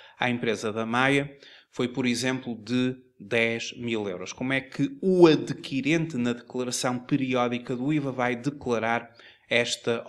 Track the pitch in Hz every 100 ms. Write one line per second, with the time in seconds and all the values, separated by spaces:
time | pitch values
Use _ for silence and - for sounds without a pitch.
0 | - - 123 120 120 104 110 104 113 120
1 | 135 139 139 - - - _ - 123 123
2 | 123 117 127 131 123 110 107 127 127 127
3 | - _ 101 117 113 117 - - 120 113
4 | 101 90 92 - 131 135 135 - 139 -
5 | 190 185 170 147 - 147 - 135 147 165
6 | 160 127 120 120 - 127 123 120 131 123
7 | 120 143 131 127 123 120 - 123 135 156
8 | 139 123 123 120 127 147 - 113 113 117
9 | 117 - - - _ 120 120 - - 117